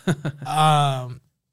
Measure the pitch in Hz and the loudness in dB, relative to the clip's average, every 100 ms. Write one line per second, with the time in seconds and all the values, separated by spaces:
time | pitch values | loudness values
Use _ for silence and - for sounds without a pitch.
0 | - 139 - 143 147 151 156 151 143 131 | -4 -4 -4 -8 -4 2 4 4 2 -2
1 | 123 123 _ _ _ | -8 -14 _ _ _